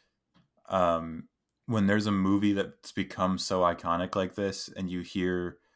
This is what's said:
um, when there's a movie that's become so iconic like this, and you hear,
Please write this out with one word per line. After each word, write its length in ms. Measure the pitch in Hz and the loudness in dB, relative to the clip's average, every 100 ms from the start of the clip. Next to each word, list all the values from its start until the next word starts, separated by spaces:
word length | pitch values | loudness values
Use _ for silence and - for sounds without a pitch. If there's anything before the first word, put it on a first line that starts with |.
| _ _ _ _ _ _ - | _ _ _ _ _ _ -4
um, 600 | 95 87 82 82 80 - _ _ _ - | 2 2 2 -2 -10 -14 _ _ _ -4
when 200 | 113 98 | 2 4
there's 200 | 107 104 | 4 2
a 40 | |
movie 420 | 98 92 101 104 | 2 2 4 4
that's 380 | 98 92 - - | 2 -2 -8 -10
become 460 | - 95 - 92 90 | -8 -6 -2 0 0
so 240 | - 92 | 0 2
iconic 540 | 87 85 85 85 92 101 | 2 2 -2 -2 0 -2
like 200 | 92 - | -2 -2
this, 340 | 101 92 - - | -4 -4 -10 -8
and 140 | 92 | -6
you 120 | 90 | -6
hear, 560 | 85 95 90 90 87 - _ | -6 -2 0 0 -4 -10 _